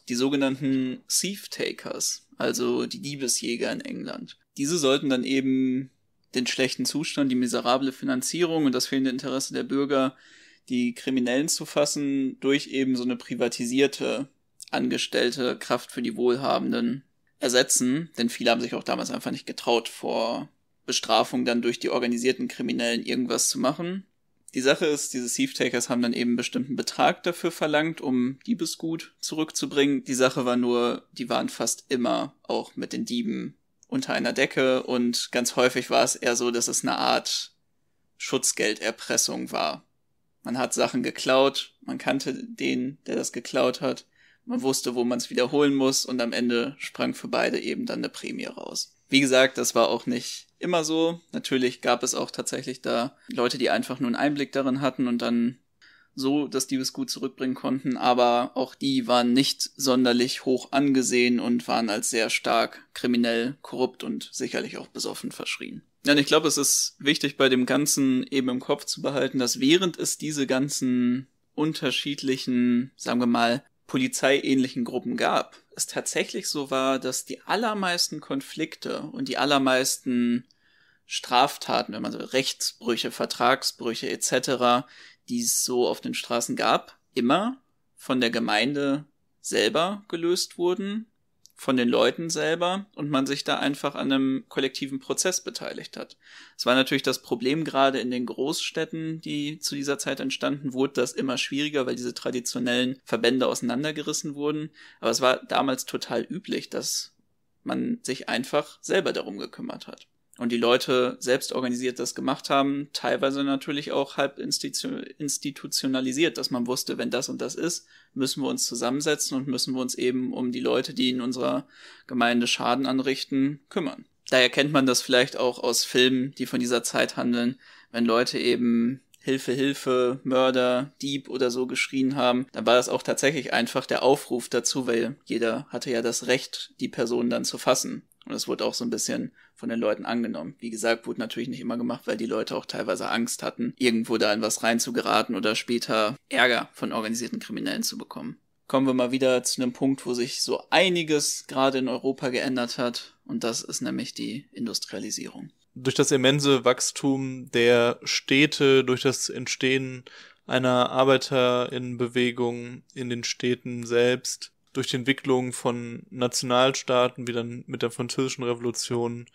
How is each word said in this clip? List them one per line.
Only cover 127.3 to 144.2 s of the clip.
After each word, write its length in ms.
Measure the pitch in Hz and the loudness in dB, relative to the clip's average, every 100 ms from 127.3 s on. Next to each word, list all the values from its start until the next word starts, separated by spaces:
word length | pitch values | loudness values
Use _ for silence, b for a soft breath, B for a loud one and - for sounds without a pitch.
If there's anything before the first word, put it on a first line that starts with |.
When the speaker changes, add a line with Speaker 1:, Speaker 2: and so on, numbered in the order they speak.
| 120 120 - b b b | 0 0 -4 b b b
Speaker 1:
wenn 160 | 117 120 | 0 4
Leute 320 | 113 123 139 | 4 2 0
eben 640 | 120 120 120 117 117 135 _ _ | 0 2 2 2 0 -4 _ _
"Hilfe, 320 | - 135 131 | -2 -2 0
Hilfe, 640 | 127 135 139 135 127 123 135 | 0 0 0 0 2 2 0
Mörder, 720 | 127 127 131 127 127 123 139 - | 0 2 4 4 2 0 -4 -8
Dieb" 260 | 143 139 - | -6 -6 -6
oder 220 | 127 123 | 0 0
so 160 | 123 127 | 2 -2
geschrien 500 | 131 - 135 131 143 | -2 -2 0 0 2
haben, 300 | 123 123 131 | 2 2 -2
dann 120 | - | 0
war 120 | 110 123 | 4 6
das 120 | 127 | 4
auch 140 | 139 | 0
tatsächlich 500 | - 131 139 151 - | -2 2 2 0 0
einfach 320 | - 120 131 | 0 0 -2
der 180 | - - | -2 2
Aufruf 460 | 131 139 - 123 - | 4 4 2 -6 -2
dazu, 380 | 120 - 143 123 | -2 0 0 0
weil 300 | 117 117 143 - | 0 0 -6 -6
jeder 400 | 117 117 117 - | 0 0 -2 -6
hatte 220 | 120 139 | -8 -2
ja 100 | 117 | -2
das 260 | 117 113 120 | 0 -2 2
Recht, 460 | 131 - - - - | 0 0 -10 -12 -6
die 80 | 127 | -4
Person 400 | - 117 120 120 | -2 0 2 0
dann 160 | 120 | 0
zu 140 | 131 123 | -2 0
fassen. 500 | - 135 - 113 - _ | 2 2 0 -8 -14 _
Und 100 | - | -10
es 120 | 113 - | -6 -4
wurde 180 | 123 | -2
auch 100 | 113 | -2
so 100 | - | -2
ein 60 | 120 | -4
bisschen 420 | 113 - 123 123 b b _ | -2 -2 -4 -6 b b _
von 120 | 117 | -6
den 120 | 117 | -2
Leuten 260 | 110 104 - | 0 0 -2
angenommen. 480 | 120 113 76 82 - | -2 -2 -6 -10 -10
Wie 100 | 117 | -10
gesagt, 380 | 110 117 117 117 | -2 0 0 -2
wurde 100 | 117 | -6
natürlich 300 | 110 117 127 | -6 -6 -6
nicht 100 | 123 | -6
immer 180 | 120 120 | -6 -4
gemacht, 260 | 120 117 - | -4 -4 -4
weil 100 | 110 | -4
die 100 | 113 | -2
Leute 280 | 110 - | -2 -2
auch 120 | - - | -6 -6
teilweise 420 | 110 107 101 - | -6 -2 -2 0
Angst 340 | 113 117 - | -2 -2 -4
hatten, 320 | - - 120 - | -6 -4 -6 0
irgendwo 380 | 123 113 117 | 2 2 0
da 160 | 113 | 2